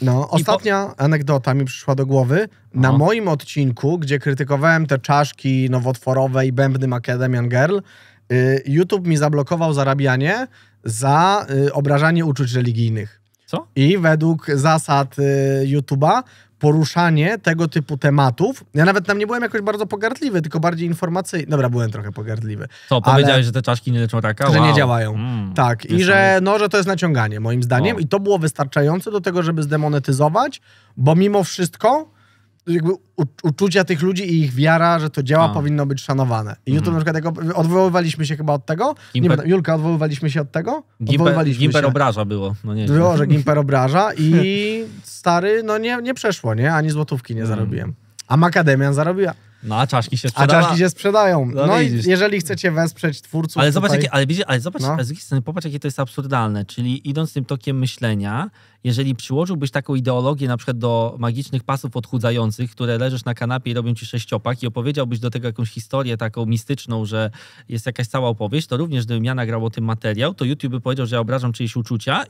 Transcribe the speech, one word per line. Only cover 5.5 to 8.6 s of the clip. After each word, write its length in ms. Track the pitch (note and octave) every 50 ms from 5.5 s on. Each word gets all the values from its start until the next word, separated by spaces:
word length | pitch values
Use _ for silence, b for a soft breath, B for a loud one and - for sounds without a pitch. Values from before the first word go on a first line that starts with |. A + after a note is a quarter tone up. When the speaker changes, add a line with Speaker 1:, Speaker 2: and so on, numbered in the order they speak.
| C3 C3 C3 B2+
Speaker 1:
nowotworowe 760 | B2+ B2+ A#2+ B2+ C3+ - - - C3 C3 C3+ C3+ B2+ C3 C3
i 60 | C3+ B2+
bębny 360 | B2+ C#3 C#3 C3 C3 C3+ C3
Macadamian 600 | B2+ A#2+ A#2 - B2 B2 C3 B2+ B2+ B2 A#2+ A#2+
Girl, 300 | A#2+ B2+ C#3 D#3+ G3+ G3+ F#3+ b b b b b b b _ - B2
y, 300 | B2+ B2+ C3 C3+ C3+